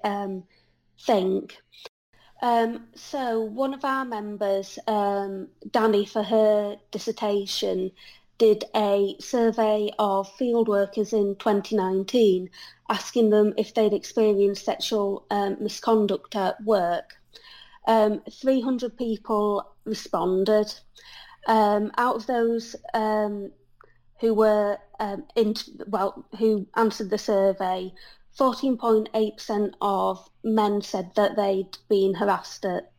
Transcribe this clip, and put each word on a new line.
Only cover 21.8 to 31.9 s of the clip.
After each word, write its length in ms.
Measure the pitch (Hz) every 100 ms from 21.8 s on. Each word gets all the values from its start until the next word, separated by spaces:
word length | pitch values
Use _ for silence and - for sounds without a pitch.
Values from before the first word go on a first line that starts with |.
| 214 -
out 180 | 247
of 120 | 233 220
those, 500 | 240 233 233 233 - -
um, 560 | 226 214 214 208 208 196 _ _ _ - _ _ -
who 140 | 226
were, 440 | 214 220 208 208 202 - -
um, 240 | 208 202 -
in, 200 | - 214 214 - - -
well, 400 | 196 196 - - 208
who 280 | 226 208 190 -
answered 340 | 226 - 196
the 80 | 208
survey, 720 | - 202 196 190 185 185 185 - - - _
fourteen 440 | - 262 240 269 240
point 320 | 240 220 214
eight 240 | 220 214 -
percent 380 | - 208 202 -
of 480 | 202 196 190 185 - _
men 380 | 226 214 208 208
said 280 | 202 190 180 -
that 200 | 202 -
they'd 400 | 202 190 190 -
been 260 | -